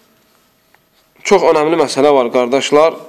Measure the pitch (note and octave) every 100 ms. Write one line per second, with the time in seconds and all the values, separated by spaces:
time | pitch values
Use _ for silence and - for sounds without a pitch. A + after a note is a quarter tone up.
0 | _ _ _ _ _ _ _ _ _ _
1 | _ _ - F#3+ D#3+ D#3+ D3+ E3 C3+ C#3
2 | C#3+ C#3 A#2+ B2+ B2 C3+ - D3 D#3+ -